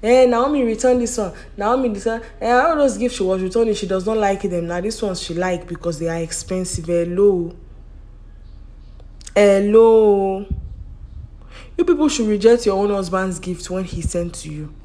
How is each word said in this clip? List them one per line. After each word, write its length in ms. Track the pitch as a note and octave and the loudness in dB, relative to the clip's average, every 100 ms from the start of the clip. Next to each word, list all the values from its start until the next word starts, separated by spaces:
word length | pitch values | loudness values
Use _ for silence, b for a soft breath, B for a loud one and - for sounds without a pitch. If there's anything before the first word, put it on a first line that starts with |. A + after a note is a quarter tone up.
Eh, 240 | G#3+ B3+ B3+ | 4 6 6
Naomi 340 | A#3 C4+ D4 | 4 0 0
return 360 | A#3+ A3 B3+ B3 | 0 0 2 2
this 180 | A#3 - | 0 -4
one. 160 | G3 B B - | -6 B B -6
Naomi 320 | G3+ B3+ B3+ | -2 0 0
this 160 | G3+ A3+ | -2 -4
one. 160 | A3+ B B | -6 B B
Eh, 120 | A3+ | 0
all 240 | B3 D#4 D#4 | 2 2 2
those 200 | C#4 G3+ | 2 2
gifts 200 | A#3+ - | -4 -2
she 80 | |
was 180 | F#3 F#3+ | -2 0
returning, 320 | F#3 A3+ A3+ | -2 0 0
she 140 | G#3+ F#3 | -2 -2
does 180 | F#3+ F#3 | -4 -2
not 120 | A3 | 0
like 260 | G3+ G3 | 0 0
them. 240 | G3 F3 E3+ | -2 -4 -4
Now 120 | F3 | -4
this 220 | G3 - | -6 -4
ones 180 | G#3 F3+ | -6 -6
she 100 | - | -8
like 320 | E3+ F#3 F3 - | -4 -4 -4 -8
because 300 | E3+ E3+ D#3 | -8 -6 -4
they 100 | E3 | -4
are 80 | E3 | -4
expensive. 640 | E3 - - F#3 F3+ - E3 | -6 -8 -6 -6 -6 -8 -2
Hello. 720 | F3 E3+ F3 G3+ F#3 E3+ E3+ - - - - - - - - - - - - - - - - - - | -2 0 2 4 4 -2 -10 -20 -20 -20 -20 -20 -20 -20 -20 -20 -20 -20 -20 -20 -20 -20 -20 -4 4
Hello. 1120 | G3+ G3 G3+ A3 A3+ A3+ G#3+ G3+ G3 F#3+ G3+ - - - - - - - - - B B B - | 6 6 4 6 8 6 6 4 0 -4 -6 -8 -8 -14 -16 -18 -18 -18 -18 -20 B B B -4
You 60 | E4+ | 0
people 220 | D4 D4+ | 2 2
should 200 | - G#3+ | 0 0
reject 380 | G#3 A3 A#3+ G#3+ | 4 4 4 2
your 120 | G3 | 0
own 120 | G3+ | 0
husband's 480 | G3+ F3+ F#3 F#3+ F3+ | -2 -2 -4 -4 -6
gift 300 | F3+ F3 - | -8 -10 -8
when 140 | F#3 | -8
he 180 | F#3 - | -6 -8
sent 320 | D#3+ F3 F3 - | -6 -6 -6 -10
to 140 | D#3 | -12
you. 240 | D3+ D3+ - | -12 -12 -16